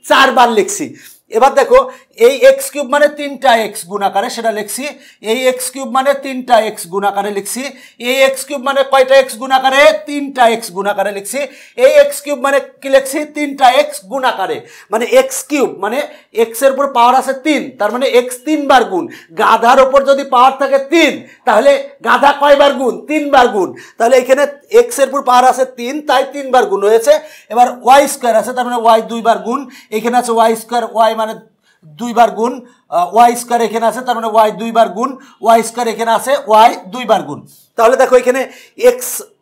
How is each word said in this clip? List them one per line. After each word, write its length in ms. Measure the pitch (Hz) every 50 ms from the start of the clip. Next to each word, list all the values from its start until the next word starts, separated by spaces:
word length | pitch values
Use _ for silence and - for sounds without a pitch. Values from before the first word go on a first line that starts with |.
| _ -
চারবার 420 | 294 262 269 262 240 247 240 240
লিখছি। 440 | 226 208 185 190 - - - - - - - - - _ _ _
এবার 260 | - 226 240 277 -
দেখো 360 | 277 247 226 233 262 262 254 - - _ _ _ -
এই 160 | 226 240 277 254 233 269
এক্স 160 | 269 269 - -
কিউব 140 | - 285 285 240 277
মানে 120 | 294 294 294 294 294
তিনটা 320 | 294 285 277 262 - 254 233 233 220
এক্স 140 | 196 202 - - 170
গুণাকারে, 380 | 196 202 196 190 196 196 220 247 -
সেটা 140 | 233 220 226 226 208
লিখছি। 260 | 208 - - - 269 294 269 - - - _ _ - 208
এই 80 | 220 254 262 254
এক্স 160 | 254 254 - -
কিউব 160 | - 269 269 233 226
মানে 160 | 262 262 285 277 277 277
তিনটা 320 | 277 262 254 254 254 247 220 220 214
এক্স 140 | 214 - - 170
গুণাকারে 380 | 165 202 196 202 196 202 196 208 208 196
লিখছি। 240 | 190 - - 240 262 277 262 - - - _ _ 233 247
এই 60 | 262 269 269 269
এক্স 140 | 269 - -
কিউব 140 | - 294 285 240 277
মানে 120 | 269 277 262 269
কয়টা 220 | 269 269 262 254 269 269
এক্স 120 | 262 262 - 214
গুণাকারে? 400 | 254 262 262 262 262 269 262 277 294 311 311 302 - -
তিনটা 340 | 285 294 285 269 277 262 247 233 233
এক্স 140 | 220 226 - 175
গুণাকারে 340 | 190 196 202 202 190 196 202 202
লিখছি। 240 | 190 196 196 - 269 285 254 - - - _ _ - 247
এই 80 | 277 302 294
এক্স 160 | 285 285 - - -
কিউব 140 | 285 285 247 247
মানে 120 | 277 277 277 262 - _ _
কি 80 | - 269 269
লিখছি? 240 | 269 269 269 277 311 302 294 -
তিনটা 300 | 294 294 277 269 - 262 247 254 277
এক্স 180 | 294 294 - - - 185
গুণাকারে। 460 | 226 269 254 247 214 - 190 170 156 117 - - - - - _
মানে 120 | 196 226 247 - - 262
এক্স 180 | 254 - - - - -
কিউব 220 | 294 285 240 175 - - 185
মানে 140 | 208 226 277 294 - - - _ _ _ 208 233
এক্স 140 | 226 226 - 277
এর 60 | 269 262
উপর 120 | 262 277 277 269
পাওয়ার 180 | 240 240 240 254 262
আছে 140 | 240 262 262 262 254
তিন, 160 | 320 302 254 - - - _
তার 120 | 202 208 220
মানে 120 | 240 269 254 - 247
এক্স 160 | 247 247 247 - _
তিনবার 360 | 302 311 285 285 269 285 254 226 190
গুণ। 120 | 185 175 - - - - - _ 165 165
গাধার 360 | 214 196 220 226 226 233 262 277 269
উপর 140 | 269 262 285 269 269
যদি 140 | 277 269 277 277 254
পাওয়ার 200 | 240 247 269 269 262
থাকে 180 | 277 254 269 269 269 -
তিন, 200 | 311 330 320 277 220 - - - - _ _
তাহলে 240 | 254 220 220 269 277 285 269 - - - _ -
গাধা 240 | 226 233 247 - 277 277 -
কয়বার 300 | 285 294 285 277 285 277 262 240
গুণ? 140 | 269 240 202 - - -
তিনবার 360 | 302 311 294 285 269 254 247 233 202
গুণ। 140 | 208 175 - 123 - - - _ _
তাহলে 160 | 226 233 262 254
এখানে 200 | 247 254 262 269 285 285 - - _ _ 202 226
এক্স 160 | 233 240 - -
এর 60 | 269 247
উপর 120 | 233 277 - 254
পাওয়ার 160 | 247 247 247 262
আছে 120 | 240 247 262 254 254 -
তিন, 160 | 240 240 277 302 294 294
তাই 140 | 269 262 269 269 277
তিনবার 300 | 285 277 262 247 254 233 180
গুণ 100 | 190 196 196 202
হয়েছে। 240 | 220 226 226 285 302 294 - - - - _ _
এবার 160 | 214 240 247 247 247 - -
ওয়াই 200 | 226 262 285 302 277 -
স্কয়ার 200 | - - 240 220 220
আছে, 120 | 214 233 254
তার 100 | 247 247 240
মানে 100 | 247 240 226
ওয়াই 160 | 226 226 226 220 185
দুইবার 280 | 226 233 208 233 226 - -
গুণ। 140 | 208 247 277 277 247 - - - _ 214
এখানে 200 | 220 214 233 240 247
আছে 120 | 247 233 233
ওয়াই 160 | 226 226 226 226 220
স্কয়ার, 220 | - - 240 240 226 220 196
ওয়াই 200 | 220 226 220 226 226
মানে 140 | 220 220 220 170 _ _ _ _ _ _ _ _ _
দুইবার 440 | 156 151 147 233 240 226 226 233 208
গুণ, 300 | 185 185 226 247 269 254 233 - _ _ _ _
আহ, 260 | 156 170 175 175 190
ওয়াই 220 | 220 240 240 247
স্কয়ার 240 | 240 - - 240 233
এখানে 240 | 233 208 208 226 226
আছে, 140 | 226 202 240
তার 140 | 254 254 247
মানে 120 | 226 226
ওয়াই 240 | 226 214 226 214 220
দুইবার 360 | 214 175 220 233 226 240 226 202
গুণ, 280 | 175 202 240 269 262 - - _ _ _
ওয়াই 200 | - 220 226 233
স্কয়ার 260 | 220 220 - 240 247 226
এখানে 220 | 208 202 233 226
আছে, 260 | 226 208 - 254 277 285 -
ওয়াই 300 | 196 220 214 226 240 - - -
দুইবার 360 | 190 180 254 247 202 220 185
গুণ। 180 | 151 143 147 - - _ _ _ _ _ _
তাহলে 200 | - 214 233 262
দেখো 200 | 233 262 254 254
এখানে 240 | 247 247 247 254 269 247 - - - - _ _
এক্স 460 | - 220 247 240 247 - - - - 208 _ _ _